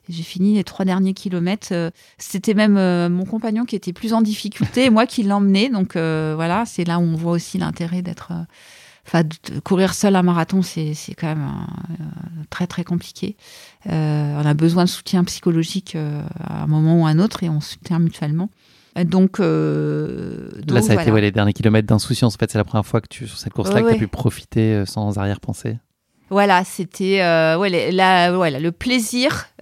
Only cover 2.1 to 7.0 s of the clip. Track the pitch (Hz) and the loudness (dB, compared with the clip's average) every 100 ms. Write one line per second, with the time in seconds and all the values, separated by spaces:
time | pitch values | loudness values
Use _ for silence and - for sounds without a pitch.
2.1 | _ - 196 226 208 208 202 185 175 175 | _ -10 -4 0 2 4 4 4 2 0
3.1 | 180 190 220 226 214 240 202 - 202 220 | -2 -4 -4 -4 -4 -4 -6 -8 -8 -2
4.1 | 226 214 214 208 - - 247 262 220 254 | 0 2 0 -6 -4 -2 2 4 4 2
5.1 | - 196 202 196 196 254 214 185 175 160 | 0 0 2 4 4 2 0 -2 -2 -2
6.1 | 156 156 156 165 190 233 - 175 175 | 0 -2 -2 -2 -2 -2 -4 -2 0